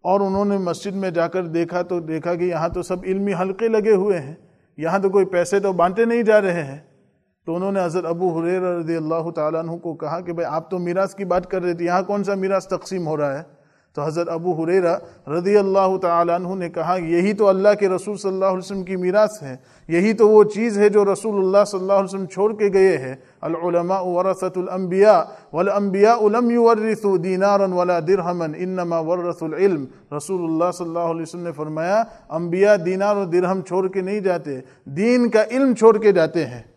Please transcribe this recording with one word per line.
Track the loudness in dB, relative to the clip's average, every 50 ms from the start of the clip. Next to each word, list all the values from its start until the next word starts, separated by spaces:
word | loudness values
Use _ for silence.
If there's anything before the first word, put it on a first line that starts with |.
اور | 0 0 0 2
انہوں | 2 0 0 0 0
نے | 0 0 -2
مسجد | -2 -4 -6 -6 -8 -8 -6
میں | -4 -6 -2
جا | -2 -2 -2 0
کر | -2 -4 -6
دیکھا | -2 -2 -4 -4 -2 -4 -6
تو | -4 -4 -4 -6
دیکھا | -4 -6 -8 -6 -4 -4 -4
کہ | -2 -2
یہاں | -2 -2 -2 -4 -4
تو | -4 -6
سب | -6 -6 -6 -6 -4
علمی | -4 -4 -2 -2 -4 -2
حلقے | -2 -4 -4 -4 -2 -2 0
لگے | 0 0 2 2 2
ہوئے | 2 2 0 -2 -2
ہیں، | -4 -10 -14 -16 _ _ _ _ _ _ _
یہاں | -6 -4 -2 -2 0
تو | 0 2
کوئی | 2 2 2
پیسے | 2 0 -2 0 0 0 0
تو | 0 0
بانٹے | 2 2 2 2 2 0 0
نہیں | 2 2 0
جا | 2 4 4 4
رہے | 4 2 -2 -2 -4
ہیں۔ | -8 -10 -16 _ _ _ _ _ _ _ _ _ _ _ _ _
تو | -6 -6
انہوں | -4 -2 -2
نے | 0 0 -2
حضرت | 0 -2 -2 -2
ابو | -4 -4 0 -2 -2 0 0
ہریرہ | -2 0 -2 0 0 -2 -2 -2
رضی | -2 -2 -4
اللہ | -2 -2 -2 -2 -2 -2 -4
تعالیٰ | -4 -2 -2 -2 -2 -2
عنہ | -4 -6 -8
کو | -8 -8 -10 -8
کہا | -8 -8 -6 -6 -8
کہ | -8 -8
"بھائی، | -6 -6 -4
آپ | -4 -4 -6 -6 -4
تو | -6 -4
میراث | -4 -2 0 -2 -2 -2 -4
کی | -10 -4
بات | -2 -2 -2 -2 -2
کر | -6 -2
رہے | -2 -2 -2
تھے، | -2 -2
یہاں | 0 0 0
کون | 0 -2 -4 -2 -2
سا | -2 -2
میراث | -2 -2 -2 -2 -2 -2
تقسیم | -4 -8 -8 -6 -8 -8 -6 -4
ہو | -4 -4
رہا | -2 -2 -4 -4 -6
ہے؟" | -10 -14 _ _ _ _ _ _ _ _ _
تو | -6
حضرت | -6 -4 -2 -4 -4 -4
ابو | -4 -4 -2 -4 -2 -2 0
ہریرہ | 2 2 2 2 2 0 -2 -4 -14 -20 -20 _ -6
رضی | -4 -2 0 4 4
اللہ | 4 4 4 2 2 2 2 0 0
تعالیٰ | 0 0 2 2 2 2 0
عنہ | -2 -2 -6 -6
نے | -6 -8 -6
کہا، | -6 -6 -2 -2 -2
"یہی | -2 0 0 0 2 2 0
تو | 0 2 4 4
اللہ | 4 4 4 4 4 4
کے | 2 0
رسول | 0 -2 -4 -6 -10
صلی | -6 -6 -6
اللہ | -2 0 0
علیہ | 0 0 -2
وسلم | -6 -8 -8 -8
کی | -6 -6 -6
میراث | -2 -2 0 4 4 2 2 0 -10
ہے، | -12 -14 -14 -14 _ _ _ _ _ -2
یہی | 0 2 2 2
تو | 4 6 6 8
وہ | 10 8 8
چیز | 8 4 -2 -2 -2 2 4
ہے | 4 4
جو | 6 4 4 4
رسول | 0 -2 -2 -4 -2 0 0
اللہ | 4 4 4 4
صلی | 4 0 -6
اللہ | 0 2
علیہ | 2 2 2
وسلم | 0 -6 -8 -8
چھوڑ | -8 -4 -2 0 0 0
کے | 0 0 2
گئے | 4 4 4 4 4 0
ہیں۔ | -4 -8 -12 -12 -16 _ _ _
العلماء | -8 -6 -6 -4 -4 0 0 0 0 0 -2 -2
ورثۃ | -2 -2 -2 0 0 0 -2 -2 -4 -6 -4
الانبیاء | -6 -6 -6 -6 -6 -4 -2 2 6 6 8 6 6 4 -2 -10 -20 -20 _
والانبیاء | -4 -2 0 0 0 0 -2 -2 2 4 6 6 6 4 4 2
لم | 2 2 0 2
یورثوا | 2 4 4 4 4 4 2 -2 -2 -2 0 0 0 0 0
دینارا | -2 -2 0 2 2 4 2 2
ولا | 0 0 0 0 0 0 0
درہما | 2 0 0 0 0 -4 -4 -4 -4 -6 -6
انما | -6 -6 -6 -4 -4 -4 -2 -4 -4
ورثوا | -2 -2 -2 -2 -2 -6 -6 -6 -6 -8
العلم۔" | -2 0 2 2 2 0 -4 -10 -14 -20 _ _ -10
رسول | -10 -6 -6 -6 -4 -4 -2
اللہ | 0 0 0 0
صلی | -2 -4 -8
اللہ | -6 -4 -4
علیہ | -2 -2 -4 -4
وسلم | -8 -10 -10 -10
نے | -10 -10
فرمایا، | -8 -8 -10 -8 -6 -6 -2 0 0 0 -2 -4 -8 -20 _ -8
انبیاء | -8 -6 -4 -4 2 4 6 6 4
دینار | 4 2 -2 -2 0 0 0 0
اور | 0 -2
درہم | 0 0 0 0 0 -2 -4
چھوڑ | -4 -4 -2 -2 -2 -2
کے | -4 -4
نہیں | -4 -4 -6 -2
جاتے، | -2 -2 -2 -2 -4 -8 -10 -10 -10 -16 -20 _ _
دین | -10 -4 -2 2 2 4 4 2 4
کا | 2 2 2 2
علم | 0 0 2 2 2
چھوڑ | 6 6 6 6 6
کے | 4 4
جاتے | 4 4 2 0 0 -4 -4
ہیں۔ | -4 -8 -14 -16 -20 _